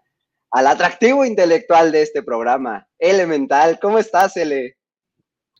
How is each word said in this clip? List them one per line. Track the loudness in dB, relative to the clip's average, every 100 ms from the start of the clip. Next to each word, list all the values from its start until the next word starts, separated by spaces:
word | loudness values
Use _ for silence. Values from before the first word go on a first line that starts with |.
| _ _ _ _ _
al | 0 2
atractivo | 2 -2 0 2 2
intelectual | 0 0 2 0 2 2 4
de | 2
este | -2 -4
programa, | -6 -4 -2 -4 -4 -10 -14 _
Elemental. | 0 0 0 -4 -2 0 2 0
¿Cómo | -2 -2
estás, | 0 -2 -2 -2
Ele? | -6 -6 -8 -14 _ _ _ _ _ _ _ _